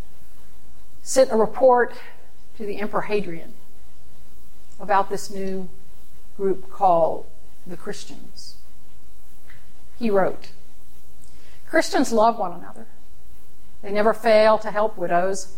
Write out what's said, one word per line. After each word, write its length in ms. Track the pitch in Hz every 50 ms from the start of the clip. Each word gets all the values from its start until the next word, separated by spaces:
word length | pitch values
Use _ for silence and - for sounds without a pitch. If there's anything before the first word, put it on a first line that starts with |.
| - - - - - - - - - - - - - - - - - - - - -
sent 280 | - - 269 262 -
a 40 | 226
report 580 | 220 214 208 - - - 254 247 240 233 - - - - - - - - - - - - - - -
to 80 | 226
the 140 | 202 202 -
Emperor 220 | 202 214 - 190
Hadrian 520 | 165 196 214 208 170 175 165 165 160 - - - - - - - - - - - - - - - - - - - - - - - - - - -
about 320 | 190 202 196 190 190 -
this 180 | 202 185 - -
new 400 | 202 190 190 190 190 190 185 180 - - - - - - - - - - - - -
group 360 | - 196 190 175 - - -
called 560 | - - 196 185 170 165 160 151 - - - - - - - - - - - 180
the 100 | 175 -
Christians. 760 | - 208 196 - - - - - - - - - - - - - - - - - - - - - - - - - - - - - - - - - - - - - - - - -
He 100 | 240 226
wrote, 380 | 196 196 180 147 - - - - - - - - - - - - - - - - - - - - - - - - - - - -
"Christians 440 | - 330 311 - 392 339 262 214
love 280 | 226 220 214 233 226 214
one 140 | 196 175 175
another. 340 | 175 185 196 208 226 226 - - - - - - - - - - - - - - - - - - - -
They 80 | 202
never 240 | 202 208 208 226 214
fail 420 | - - 233 214 214 214 220 220 214
to 140 | - 220
help 260 | 190 208 214 220 214 190
widows. 580 | 175 170 175 175 185 196 196 190 - - -